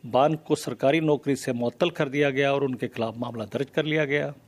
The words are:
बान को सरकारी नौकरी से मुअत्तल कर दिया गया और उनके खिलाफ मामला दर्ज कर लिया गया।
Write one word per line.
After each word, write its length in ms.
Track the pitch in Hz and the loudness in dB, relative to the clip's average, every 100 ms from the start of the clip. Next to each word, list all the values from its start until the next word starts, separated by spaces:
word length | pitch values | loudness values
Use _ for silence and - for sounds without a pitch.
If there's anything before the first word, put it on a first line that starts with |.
| 123 | 0
बान 280 | 123 147 156 | 4 4 2
को 200 | - 151 | -2 -2
सरकारी 440 | - 120 131 160 | -2 0 2 4
नौकरी 360 | 156 143 - 135 | 2 2 0 -2
से 180 | - | -2
मुअत्तल 360 | 120 120 - 175 | -2 -4 0 -2
कर 200 | 170 147 | 0 -2
दिया 200 | 139 143 | 2 0
गया 220 | 131 139 | 2 0
और 100 | 139 | 2
उनके 240 | 139 127 120 | 0 -2 -6
खिलाफ 300 | - 113 113 | -4 -6 -4
मामला 280 | 120 120 104 | -8 -8 -6
दर्ज 240 | 131 139 | -6 -4
कर 160 | - 151 | -2 -2
लिया 200 | 156 147 | 0 0
गया। 280 | 147 143 147 | -2 -4 -10